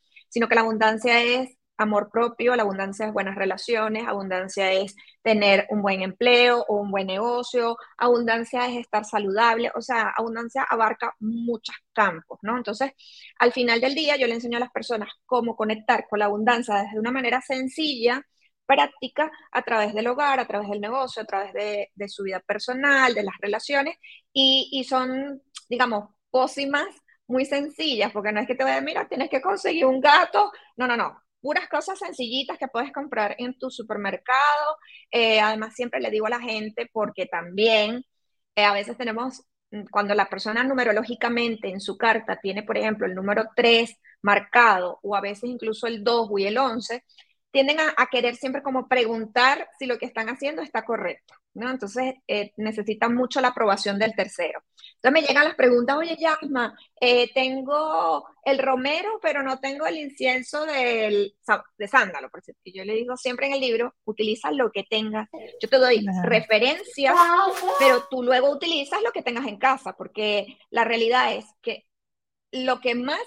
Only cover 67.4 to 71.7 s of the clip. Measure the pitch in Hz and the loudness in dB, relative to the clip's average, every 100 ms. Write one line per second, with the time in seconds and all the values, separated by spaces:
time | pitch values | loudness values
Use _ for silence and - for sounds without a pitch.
67.4 | 392 370 370 554 539 494 - 254 247 254 | 4 0 -2 4 6 6 2 -2 2 4
68.4 | 277 285 339 320 277 415 453 381 254 240 | 4 2 -2 -2 -2 -2 -2 -4 -4 -4
69.4 | 277 202 262 269 - - 180 - 214 208 | -6 0 0 0 -4 -12 -12 -4 -2 -2
70.4 | 196 - _ 233 226 233 226 254 247 208 | -4 -10 _ 0 0 2 2 2 2 -2
71.4 | 214 _ - | -10 _ -10